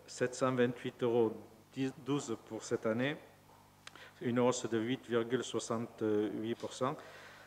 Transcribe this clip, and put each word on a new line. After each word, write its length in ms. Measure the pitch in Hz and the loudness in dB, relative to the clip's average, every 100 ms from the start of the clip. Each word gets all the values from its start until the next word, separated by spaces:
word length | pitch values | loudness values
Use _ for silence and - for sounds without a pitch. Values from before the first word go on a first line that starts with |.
| - | -12
sept 300 | - 123 - | -2 -2 2
cent 180 | 131 | 2
vingt-huit 480 | 127 120 123 127 - | 4 2 2 -6 -2
euros 280 | 123 120 110 104 - - - 135 131 139 131 | 2 4 4 0 -12 -20 -10 -4 -4 -4 -2
douze 300 | 143 117 110 - | -2 -2 -8 -8
pour 160 | 110 | -8
cette 220 | - 117 110 | -2 0 0
année, 300 | 113 135 165 - - - - - - - - - - | 2 0 -2 -10 -20 -20 -20 -20 -20 -20 -20 -18 -6
une 180 | 123 123 | 0 4
hausse 300 | 123 123 110 | 4 4 2
de 80 | 113 | 0
huit 300 | 117 127 - | 2 -2 0
virgule 360 | 117 113 123 | 0 2 0
soixante-huit 1120 | 110 113 - 113 117 - 110 104 107 120 110 117 | 0 -4 -2 -4 -4 -2 2 2 2 -2 -4 -4
pour 180 | 107 | -6
cent. 240 | - 131 156 - - - - | -2 -2 -2 -10 -18 -18 -20